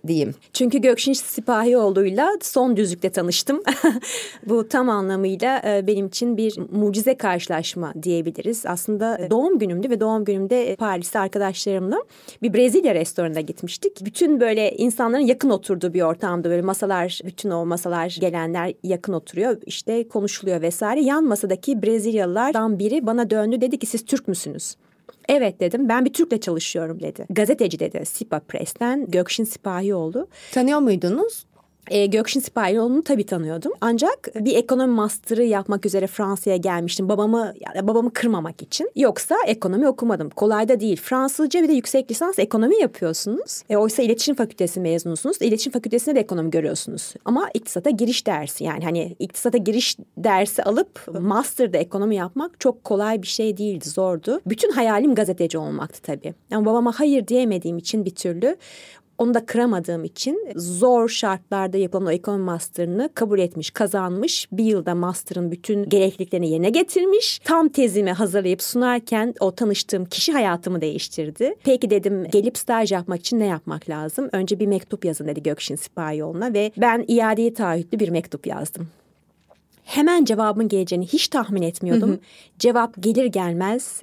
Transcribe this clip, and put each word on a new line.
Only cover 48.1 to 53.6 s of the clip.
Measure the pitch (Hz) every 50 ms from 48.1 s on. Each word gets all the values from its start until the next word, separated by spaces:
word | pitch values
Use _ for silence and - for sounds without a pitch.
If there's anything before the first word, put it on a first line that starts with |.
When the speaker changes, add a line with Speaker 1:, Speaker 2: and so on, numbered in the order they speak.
| 247 - -
Speaker 2:
dersi, | 220 185 151 151 147 - - 151
yani | 160 151 - 165
hani | 165 165 170 160 175 175 -
iktisata | - 170 - - - 240 240
giriş | 233 185 196 208 240 240 - - - - _ -
dersi | - 175 - 196 185 202 208 - - -
alıp | 196 208 269 403 - - - - - 165 190
master'da | 175 202 196 226 - - - - 254 202 175
ekonomi | 160 170 175 - 196 202 220 214
yapmak | 190 175 180 - 269 302 349 - -
çok | - 262 240 - -
kolay | - 214 196 208 214 226 214
bir | 185
şey | - - - 220 220 202
değildi, | 190